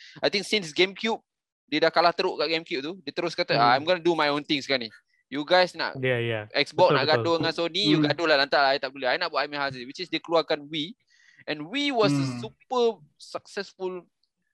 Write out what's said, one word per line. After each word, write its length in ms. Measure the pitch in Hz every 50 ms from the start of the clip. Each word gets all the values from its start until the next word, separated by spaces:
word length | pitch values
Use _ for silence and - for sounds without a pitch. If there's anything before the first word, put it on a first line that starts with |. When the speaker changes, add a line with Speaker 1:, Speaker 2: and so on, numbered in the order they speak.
| - - - 151
Speaker 1:
I 80 | - 147
think 160 | - 202 185
since 240 | - 220 214 180 156
GameCube, 560 | 143 151 180 190 196 - - 233 220 - _ _ _ _ _ _ _ _ _
dia 160 | - 143 151
dah 80 | 156 160
kalah 240 | - 165 170 170
teruk 240 | 170 - 185 185 -
kat 80 | 117 151
GameCube 380 | 151 165 160 165 - - 131 135
tu, 160 | 156 190 190
dia 80 | 160 147
terus 240 | - - 170 170
kata, 240 | - - 175 - 165
Speaker 2:
Hmm. 0 |
Speaker 1:
"Ah, 160 | 117 117 120
I'm 80 | 123 139
gonna 160 | 151 170 185 175
do 140 | 160 170
my 160 | 170 156 151 147
own 160 | 143 147 147
thing 160 | - 156 139
sekarang 240 | 123 - 139 127 117
ni. 80 | 110 - - _ _ _ _ _ -
You 80 | 127 143
guys 300 | 156 165 175 180 180 175
nak 240 | - 165 143 107 -
Speaker 3:
Ya, 240 | 135 127 127 127 120
ya. 240 | 117 117 113 107 107 107
Speaker 1:
Xbox 320 | - 139 139 - - 156 180
Speaker 3:
Betul, 80 | 170
Speaker 1:
nak 120 | 151 135 139 147
Speaker 3:
betul. 40 | 156
Speaker 1:
gaduh 180 | - - 170 165 165
dengan 120 | 160 165 156
Sony, 260 | 175 170 170 160 175 - 151
you 80 | 151
Speaker 2:
Hmm. 80 | 156 151
Speaker 1:
gaduh 220 | 147 143 147 170 156
lah, 80 | 156
lantak 240 | 139 139 139 - 151
lah, 80 | 139 135
I 80 | 135
tak 160 | 143 - 131
peduli. 160 | 135 139 131 127
I 80 | 135
nak 160 | 165 180 165
buat 80 | 151 135
I 80 | 139 147
punya 160 | 147 143 143
hasil." 160 | 139 131 127
Which 160 | 120 131 139
is 160 | - 180 -
dia 80 | - 156
keluarkan 480 | - - 170 165 151 - 160 147 143 147
Wii. 240 | 156 160 147 180 240 _ _ _ _ _ _ _ _ - - -
And 160 | 151 151 147
Wii 240 | 165 214 277 285 285
was 220 | 269 226 208 147
a 80 | 143 139
Speaker 2:
Hmm. 160 | 135 131 123 120
Speaker 1:
super 460 | 117 - - _ _ - 254 247 240 226 214 170 147 _ _
successful, 880 | - - - - - - - - 202 196 - - - 185 185 185 180 170 _ _ _ _ _ _ _ _ _